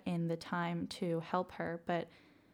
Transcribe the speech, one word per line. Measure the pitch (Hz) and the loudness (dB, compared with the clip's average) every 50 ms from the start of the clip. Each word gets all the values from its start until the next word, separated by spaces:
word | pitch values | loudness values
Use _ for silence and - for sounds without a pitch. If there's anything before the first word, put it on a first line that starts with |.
| - | -2
in | 185 175 170 170 165 | -2 0 2 2 2
the | 165 | 0
time | 165 - - - 175 170 170 170 170 170 - | 0 -2 -2 0 0 0 0 0 0 -2 -4
to | - - 196 175 165 165 | -4 -2 0 2 2 0
help | 165 - - 185 185 185 - | 0 0 0 0 0 0 -2
her, | - 165 165 165 170 - | -4 -4 -2 -2 -4 0
but | - 175 170 - - - - - - - - - - | 0 2 2 0 -2 -8 -20 -20 -20 -20 -20 -20 -20